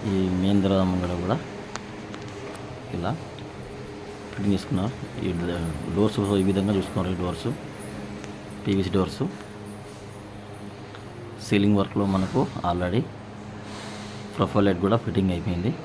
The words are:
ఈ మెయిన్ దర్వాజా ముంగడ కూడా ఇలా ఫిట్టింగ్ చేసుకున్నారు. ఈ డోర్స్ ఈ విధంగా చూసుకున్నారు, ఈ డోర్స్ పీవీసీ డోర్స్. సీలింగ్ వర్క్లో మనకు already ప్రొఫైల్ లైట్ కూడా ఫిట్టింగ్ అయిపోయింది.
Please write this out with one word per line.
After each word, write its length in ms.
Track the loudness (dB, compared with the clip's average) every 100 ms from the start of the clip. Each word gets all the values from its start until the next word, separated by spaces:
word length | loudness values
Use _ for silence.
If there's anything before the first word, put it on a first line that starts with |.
| 2
ఈ 40 | 2 4 4
మెయిన్ 180 | 6 6
దర్వాజా 180 | 6 6 6
ముంగడ 240 | 2 0 0
కూడా 160 | 0 0 -2 -10 -10 -10 -10 -12 -12 -10 -10 -10 -10 -10 -12 -12 -8 -4
ఇలా 140 | -2 -2 -6 -12 -12 -12 -12 -12 -12 -12 -12 -12 -10
ఫిట్టింగ్ 220 | -2 2
చేసుకున్నారు. 360 | 2 2 0 0 -2 -8 -4 -2
ఈ 40 | 0 -2 -2 -2 -4 -2
డోర్స్ 240 | 4 4 4 2 4
ఈ 40 | 4
విధంగా 240 | 4 4 2
చూసుకున్నారు, 320 | 2 0 0
ఈ 20 | 0
డోర్స్ 240 | -2 -2 -4 -4 -8 -10 -10 -10 -10 -10 -10 -12 -12 -6
పీవీసీ 260 | 0 2 4 4
డోర్స్. 260 | 2 0 -4 -4 -12 -12 -12 -12 -12 -14 -14 -14 -14 -14 -14 -12 -12 -12 -14 -12 -14 -12 -12 -12 2
సీలింగ్ 300 | 4 6 6
వర్క్లో 260 | 4 2 2
మనకు 260 | 2 2 2 0 0 0
already 320 | 2 2 2 0 -6 -12 -12 -12 -12 -12 -10 -10 -10 -10 -10 -8 0
ప్రొఫైల్ 300 | 4 6 6
లైట్ 120 | 6 4
కూడా 120 | 4 2
ఫిట్టింగ్ 280 | 2 2 2
అయిపోయింది. 360 | 0 0 0 -2